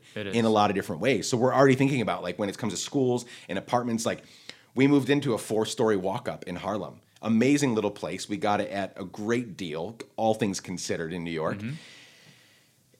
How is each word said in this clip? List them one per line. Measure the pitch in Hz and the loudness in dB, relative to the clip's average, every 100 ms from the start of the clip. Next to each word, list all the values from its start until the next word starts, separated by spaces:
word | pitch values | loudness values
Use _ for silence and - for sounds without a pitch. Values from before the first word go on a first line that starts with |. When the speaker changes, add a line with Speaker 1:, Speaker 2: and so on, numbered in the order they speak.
| - 107 | -14 -12
Speaker 1:
It | 101 | -4
Speaker 2:
in | 113 113 | 0 4
a | |
Speaker 1:
is. | |
Speaker 2:
lot | 110 104 | 4 4
of | 95 | 2
different | 92 80 | -2 -2
ways. | 113 113 - | 0 0 0
So | 120 | 0
we're | 123 | 2
already | 123 139 127 | 6 6 6
thinking | 135 135 | 2 0
about, | 98 90 | -2 -2
like, | 87 90 | -4 -4
when | 104 | -4
it | 92 | -4
comes | 110 | -6
to | 87 | -6
schools | - 143 127 123 - - - | -4 0 0 0 -4 -16 -8
and | 95 | -8
apartments, | - 123 120 113 113 | -2 -2 0 -2 -2
like, | 90 - - - - _ | -4 -8 -20 -20 -20 _
we | - 139 | 4 6
moved | 143 123 | 6 4
into | 147 127 | 2 0
a | 107 | -2
four-story | - 110 110 - 110 101 | 0 0 0 2 2 2
walk-up | 92 101 - 78 - | 0 -4 -4 -8 -8
in | 87 | -8
Harlem. | 98 104 76 - _ _ | -4 -6 -6 -14 _ _
Amazing | - 113 127 147 135 110 | 0 4 6 4 4 2
little | 101 | 0
place. | 101 82 92 - | -2 -6 -8 -6
We | 101 | -2
got | 104 104 | 0 0
it | 98 | 0
at | 98 95 - | -4 -6 -8
a | 95 | -12
great | - 104 120 120 85 | -6 -2 -2 -2 -8
deal, | 90 76 90 113 - - | -8 -6 -8 -10 -12 -2
all | 110 | 0
things | 110 107 92 | 2 0 -2
considered, | - 87 - 90 82 | -6 -8 -6 -4 -4
in | 87 | -6
New | 85 | -6
York. | 80 80 101 | -4 -4 -4
Speaker 1:
Mm-hmm. | 110 156 - - - - - - _ _ _ _ _ _ | -8 -10 -14 -20 -20 -20 -20 -20 _ _ _ _ _ _